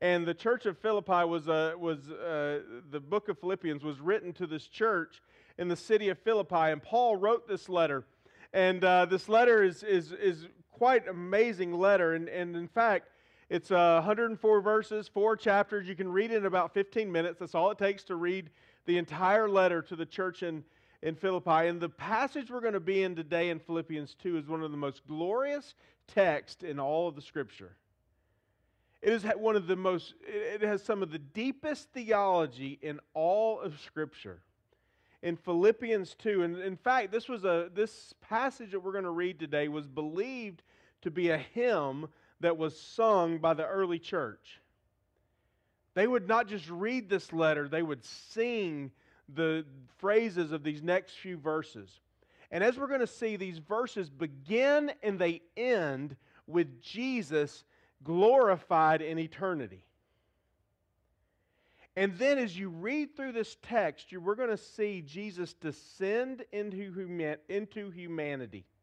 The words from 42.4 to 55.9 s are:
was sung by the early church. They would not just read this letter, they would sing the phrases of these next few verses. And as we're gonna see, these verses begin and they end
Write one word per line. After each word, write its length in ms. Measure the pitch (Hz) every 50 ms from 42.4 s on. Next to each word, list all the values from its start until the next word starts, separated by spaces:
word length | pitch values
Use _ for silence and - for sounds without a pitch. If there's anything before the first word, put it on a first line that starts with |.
| 160 170 170
was 220 | 156 160 156 - -
sung 600 | - - - - 226 226 208 190 170 165 165 160
by 140 | 156 165
the 140 | 160 147 160
early 320 | - 190 196 190 175 175 165
church. 600 | 170 - 196 175 139 110 101 - _ - - - _ _ _ _ _ _ _ _ _ _ _ _ _ _ _ _ _ _ _ _ _ _ _ _ _ _ _
They 100 | 180 202
would 220 | 240 254 240 180 185
not 180 | 226 233 247
just 220 | 196 214 196 147 160
read 400 | 175 170 196 226 254 254 214 180
this 240 | 196 185 - -
letter, 360 | 165 165 160 156 151 147 143 139
they 140 | 151 160
would 220 | 170 156 147 127 -
sing 880 | - - - - - - 220 226 240 240 220 202 170 156 143 139 131 - _ _ _ _ _ _ - 139
the 300 | 151 165 160 160 160 156 143 135 135 127 123 _
phrases 560 | _ 185 196 208 220 233 226 175 180 170 147
of 100 | 160 156
these 200 | 143 156 151 147
next 320 | 151 175 180 190 190 - -
few 240 | - - 190 180 156
verses. 600 | 139 160 156 156 156 - - 113 98 92 - _ _ _ _ _ _ _ _ _ - _
And 120 | - 175
as 160 | 196 240 247 262
we're 80 | 277
gonna 200 | 262 277 262 240
see, 300 | 220 - - 240 220 214
these 220 | 185 196 185 170 160
verses 520 | 147 - 208 226 254 233 - 208 185 147
begin 840 | 139 135 165 151 139 139 135 147 214 233 262 277 285 302 294 285 - -
and 160 | - 208 196 175
they 220 | 185 170 170 165 - _ _
end 580 | - 240 254 240 202 165 147